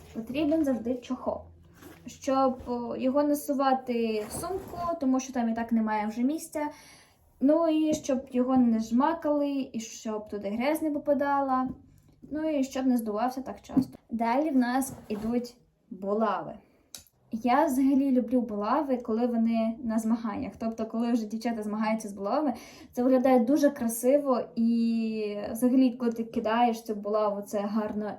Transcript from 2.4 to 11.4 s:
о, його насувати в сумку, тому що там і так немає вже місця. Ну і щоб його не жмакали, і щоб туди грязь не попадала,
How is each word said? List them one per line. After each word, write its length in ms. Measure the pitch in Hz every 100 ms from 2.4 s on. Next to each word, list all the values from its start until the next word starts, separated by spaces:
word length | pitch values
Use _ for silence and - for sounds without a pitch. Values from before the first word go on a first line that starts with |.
| 269 254 247
о, 300 | 240 233 226
його 260 | 254 285
насувати 1000 | 294 294 - 269 269 262 254 233 226 214 214
в 40 |
сумку, 460 | - 339 381 - 349 339 330
тому 200 | 262 262
що 120 | -
там 160 | 247 233
і 60 |
так 180 | 226 233
немає 340 | 226 214 214 220
вже 160 | 233
місця. 440 | 254 320 - 311 294 - - - _ _ _ -
Ну 280 | 269 320 330
і 260 | 311 311
щоб 320 | - - 247 -
його 260 | 247 254 262
не 240 | 240 220
жмакали, 880 | 226 233 302 330 302 294 285 277 254
і 80 | 226
щоб 480 | - - 233 208 -
туди 200 | 208 202
грязь 340 | 226 269 311
не 80 | 311
попадала, 760 | 285 294 277 285 277